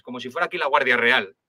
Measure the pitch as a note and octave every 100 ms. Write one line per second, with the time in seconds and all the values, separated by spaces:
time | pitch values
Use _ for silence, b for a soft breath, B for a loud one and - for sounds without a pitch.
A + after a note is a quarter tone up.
0 | - B2 B2 D3 E3+ F3 D3 C#3+ B2+ A#2+
1 | A#2+ B2+ G2 -